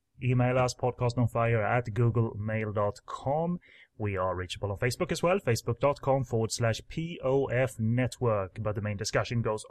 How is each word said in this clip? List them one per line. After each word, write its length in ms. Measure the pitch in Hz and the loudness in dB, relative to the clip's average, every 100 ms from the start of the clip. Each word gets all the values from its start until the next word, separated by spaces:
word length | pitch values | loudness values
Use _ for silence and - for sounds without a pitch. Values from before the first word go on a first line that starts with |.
| _ - | _ -4
email 340 | 127 127 123 127 | 0 2 4 2
us, 160 | 123 | 2
podcastonfire 880 | - 127 - 123 127 113 120 117 117 | 0 -2 0 0 2 0 2 2 2
at 260 | 104 123 117 | 2 0 0
googlemail 880 | 101 117 117 113 104 107 110 107 | 2 4 4 0 -2 -4 -2 -2
dot 260 | 104 104 - - | 0 0 -2 -10
com. 540 | - 135 151 170 175 - - - - | -6 -2 -2 -2 -4 -8 -20 -18 -6
We 180 | 104 92 | -2 0
are 180 | 92 | 0
reachable 380 | 90 90 - 101 | -2 -6 -6 -6
on 60 | 98 | -2
Facebook 340 | 123 - 180 | -2 -2 -4
as 100 | 170 | 0
well, 180 | 175 196 | 0 0
facebook 420 | - 113 - 117 | 0 0 -2 0
dot 180 | 143 139 | 0 2
com 240 | 139 135 | 0 0
forward 300 | 123 113 110 | 0 -2 -2
slash 260 | - 113 110 - | 0 0 0 -6
P 320 | 160 165 - | -8 -8 -4
O 260 | 131 139 131 | 0 2 2
F 300 | 120 127 - | 0 0 0
network. 800 | 110 120 123 - 117 104 95 - | 0 2 0 0 0 0 -2 -4
But 140 | 107 104 | -4 -2
the 60 | |
main 140 | 104 98 | -4 -4
discussion 460 | 107 127 104 120 | -2 0 0 0
goes 240 | 110 110 - | 0 -2 0